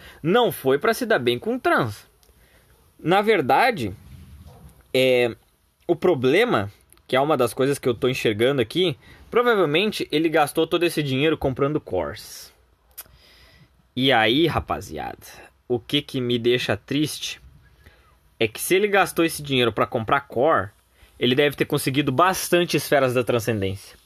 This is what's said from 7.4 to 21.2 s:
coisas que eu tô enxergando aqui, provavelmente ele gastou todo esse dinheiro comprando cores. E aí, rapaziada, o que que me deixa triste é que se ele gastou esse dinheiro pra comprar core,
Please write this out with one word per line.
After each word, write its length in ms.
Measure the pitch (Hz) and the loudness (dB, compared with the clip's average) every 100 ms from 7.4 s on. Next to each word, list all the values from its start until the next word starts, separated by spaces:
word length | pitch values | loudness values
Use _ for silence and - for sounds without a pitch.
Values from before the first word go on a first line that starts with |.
| 120 | 0
coisas 240 | - 135 139 | 0 -2 0
que 100 | 131 | -2
eu 60 | |
tô 140 | 107 127 | 0 -2
enxergando 520 | 127 120 104 123 139 | 0 -2 2 0 0
aqui, 380 | 113 165 180 - - - - | -2 -2 -2 -4 -14 -20 -4
provavelmente 800 | 226 240 208 156 156 208 - - | 0 2 2 2 2 0 -4 -4
ele 180 | 151 165 | -2 2
gastou 380 | 156 139 160 160 | 2 2 0 0
todo 160 | 170 | 0
esse 180 | 170 165 | 0 -2
dinheiro 380 | 143 131 156 151 | -2 0 0 0
comprando 420 | 139 127 143 151 | -2 -2 -2 -2
cores. 720 | - 90 73 - - - - _ _ _ _ - - _ _ _ - _ _ _ _ | -4 -4 -4 -8 -16 -20 -20 _ _ _ _ -20 -20 _ _ _ -20 _ _ _ _
E 160 | 123 135 | -2 2
aí, 380 | 117 110 135 165 | 4 4 2 0
rapaziada, 760 | 113 - 80 92 73 60 - - - - _ - | -2 -4 -8 -8 -10 -10 -12 -20 -20 -20 _ -6
o 100 | 120 | -6
que 240 | - 143 | -2 -4
que 180 | - 131 | -4 -6
me 200 | 123 123 | -2 0
deixa 360 | 117 123 - 104 | 2 0 0 -4
triste 640 | - 139 151 - - - - - _ _ - _ _ _ _ - | -4 -4 -4 -6 -10 -12 -18 -20 _ _ -20 _ _ _ _ -4
é 80 | 113 | -4
que 120 | - | -4
se 140 | - | -2
ele 140 | 185 208 | 0 2
gastou 360 | 196 170 - | 2 2 0
esse 160 | 165 - | -2 -2
dinheiro 320 | 143 131 120 | -2 0 0
pra 140 | 117 120 | 0 -2
comprar 360 | 127 110 139 | -2 0 -2
core, 480 | - 113 151 131 95 - _ _ _ - | -2 0 2 2 -2 -12 _ _ _ -4